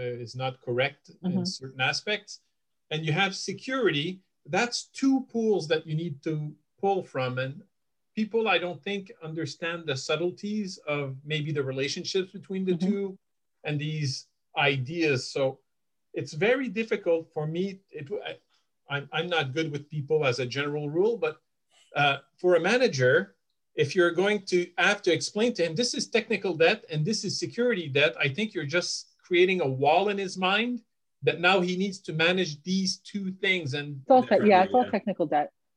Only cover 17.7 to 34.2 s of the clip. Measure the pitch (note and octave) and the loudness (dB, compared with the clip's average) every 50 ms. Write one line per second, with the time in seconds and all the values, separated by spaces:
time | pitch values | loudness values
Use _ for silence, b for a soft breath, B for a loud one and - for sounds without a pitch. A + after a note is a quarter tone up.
17.7 | F#3+ F#3+ _ _ - D3+ D3 C3 C#3 - - D#3+ - - _ _ _ _ _ _ | -4 -8 _ _ -16 -14 -10 -8 -8 -8 -8 -8 -12 -12 _ _ _ _ _ _
18.7 | _ _ _ - C#3 C#3+ C#3 - - D#3 E3+ F3+ F3 D#3+ D3 C3 B2+ D#3+ D#3+ D3+ | _ _ _ -6 -6 -6 -6 -6 -6 -6 -4 0 0 0 0 0 -2 -4 -4 -4
19.7 | D3 C#3+ - - D#3 D3+ C3+ - D#3 D#3 D3 C3 A#2+ C3 C3 A#2+ A2+ C#3 D3 D3 | -4 -8 -10 -8 -8 -8 -2 0 0 2 2 2 0 0 -2 -4 -4 -4 -4 -2
20.7 | D3 D3+ D3 D3 D3+ E3+ G3 A3+ A#3 G3 E3 D#3 D3+ - _ _ _ _ _ _ | -4 -4 -4 -2 0 0 2 2 0 0 -2 -4 -4 -6 _ _ _ _ _ _
21.7 | b b b b - D3 D3 C#3+ C3+ C3+ - _ _ _ - F3+ F3+ E3 E3 F#3 | b b b b -2 2 2 2 2 0 -4 _ _ _ 4 4 6 6 6 4
22.7 | A3+ B3+ C4 A3 D#3 C3 B2+ B2+ C3+ F3 G3 - _ _ _ _ _ _ _ _ | 4 4 4 2 2 4 4 4 6 4 2 0 _ _ _ _ _ _ _ _
23.7 | _ - D3+ - - F#3+ F3 E3+ E3 E3 F#3+ G3+ G#3 G3+ G3 - F3+ F3+ F3 E3+ | _ 0 0 2 4 4 4 4 4 4 2 2 2 0 0 0 0 0 0 0
24.7 | - - F3 F#3+ G#3 G3+ - F3+ E3 - - - - G#3 A3 B3 A3+ - E3 E3 | 0 0 2 2 2 2 2 2 2 2 0 -2 -2 0 0 0 2 0 0 0
25.7 | D#3+ F3+ B3 A#3+ - C4+ - - - A3+ A3 - A3+ F#3+ - F#3+ E3 D3 D#3+ F3 | 0 0 -2 -2 -2 -4 -4 -2 0 -2 0 0 -2 -2 -2 -2 2 4 4 4
26.7 | G#3+ G#3+ - - D#3+ D3+ D3+ G3+ A3 - - - - - F3 E3 - A#3 A#3+ B3 | 4 2 -2 -4 -4 -2 0 0 0 -2 -2 -4 -4 -4 -6 -6 -2 0 0 0
27.7 | A#3 F3+ E3 D3 C3 C#3 D3 E3 D#3+ - D3+ C#3+ C3+ - A3 A3 - F3 D3 C#3 | 0 0 -2 -2 2 2 4 4 2 0 -2 -2 0 -2 -4 -4 -4 -4 -4 0
28.7 | D3 F3 E3+ - - - - - _ _ _ - F3+ F3 F#3 F#3 F#3+ F3+ D#3+ C3+ | 0 0 0 -2 -4 -8 -10 -14 _ _ _ 0 4 6 6 6 4 2 0 0
29.7 | C3 B2+ C#3 D3 D#3+ F3+ G3 G#3 G3+ G3 G3 F#3 F#3 F#3 F#3 F#3 G3 G#3 A#3 B3 | 0 2 4 4 4 4 4 2 0 -2 -4 -6 -4 -2 0 2 2 2 0 0
30.7 | B3 A3+ - _ _ _ _ _ _ _ - D3 D3 - E3+ F3+ G3 G3 F3+ F3+ | -4 -6 -8 _ _ _ _ _ _ _ 0 0 0 4 4 4 4 4 4 2
31.7 | F3+ F3+ G3 G3+ F#3 - - - D#3+ D#3 D#3+ F3 F3+ F#3+ F3+ D#3 D3 - - F#3 | 0 0 -2 -4 -4 -6 -10 -6 -2 2 2 2 2 2 0 -2 -4 -8 -6 -2
32.7 | F#3 G3 F#3+ F#3+ - - - - - G3+ G3 F#3 F#3 - G3+ F#3+ F#3 F3+ D#3+ C3 | -2 0 0 -2 -4 -6 -10 -10 -8 -6 -6 -6 -6 -4 -2 0 0 0 -2 -4
33.7 | C3+ C#3+ D3 D3 C#3+ C3+ - - C4 B3+ | -6 -6 -6 -8 -10 -8 2 4 6 6